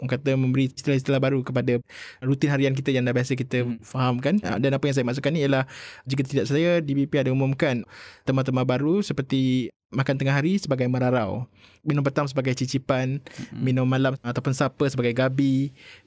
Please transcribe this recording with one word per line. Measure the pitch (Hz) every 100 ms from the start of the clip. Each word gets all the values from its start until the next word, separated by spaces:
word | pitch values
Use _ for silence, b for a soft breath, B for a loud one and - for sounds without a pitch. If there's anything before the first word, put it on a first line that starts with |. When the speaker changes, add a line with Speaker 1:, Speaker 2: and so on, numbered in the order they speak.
Speaker 1:
orang | 123 123
kata, | 143 135
memberi | 131 131 131
istilah-istilah | - 151 135 131 135
baru | 135 139
kepada | 127 127 127 120 - B B B
rutin | 131 139 151
harian | 139 135
kita | 131 135
yang | 131
dah | 127
biasa | 127 123 127
kita | 127 123
Speaker 2:
Hmm. | 120 113
Speaker 1:
faham | - 131 127 123
kan? | 135 202
Ah, | 208 98
dan | 135
apa | 139 143
yang | 135
saya |
maksudkan | 123 131 139 165
ni |
ialah | 139 135 131 B B B -
jika | 135
tidak | 135 139 117
salah | 143
saya, | 170 175
D | 147 139
B |
P | 135 143
ada | 131
umumkan | 131 135 135 156 120 - B B B
tema-tema | - 131 131 127
baru | 131 127 147 196
seperti | 202 143 135 135 131 127 117 _ _
makan | 117 135 135
tengah | 135
hari | 143 156 196
sebagai | - 127 123
merarau, | 131 127 123 101 104 127 b b b
minum | 151 147
petang | 139 135
sebagai | 143 139 131 123
cicipan, | 127 135 - 131 127 139
Speaker 2:
Hmm. | - - - -
Speaker 1:
minum | 127 131
malam | 127 131 131 135
ataupun | 120 120 139 131
supper | 135 - 139
sebagai | 127 120
gabi, | 117 131 131 139 131 139 - B B